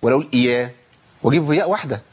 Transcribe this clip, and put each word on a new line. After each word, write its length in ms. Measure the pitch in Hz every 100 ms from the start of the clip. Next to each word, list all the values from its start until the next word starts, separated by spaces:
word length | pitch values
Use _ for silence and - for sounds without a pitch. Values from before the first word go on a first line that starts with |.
ولا 120 | 117
اقول 140 | 131 147
إيا، 380 | 127 123 123 123 123 _ _ _ _
واجيب 280 | - 147 151
ياء 180 | 151 175
واحدة. 320 | 202 165 110 -